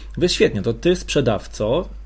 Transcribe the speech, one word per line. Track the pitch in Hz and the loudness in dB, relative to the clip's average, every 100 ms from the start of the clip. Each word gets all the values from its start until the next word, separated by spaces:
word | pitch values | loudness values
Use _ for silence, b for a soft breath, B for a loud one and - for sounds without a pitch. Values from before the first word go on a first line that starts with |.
| B - | B -2
Więc | 175 | 0
świetnie, | - 214 101 | 4 2 2
to | 117 | -2
ty, | 113 170 180 | 0 2 0
sprzedawco, | - 151 135 98 - - 107 147 190 - | 0 0 2 0 -4 -4 0 0 -2 -10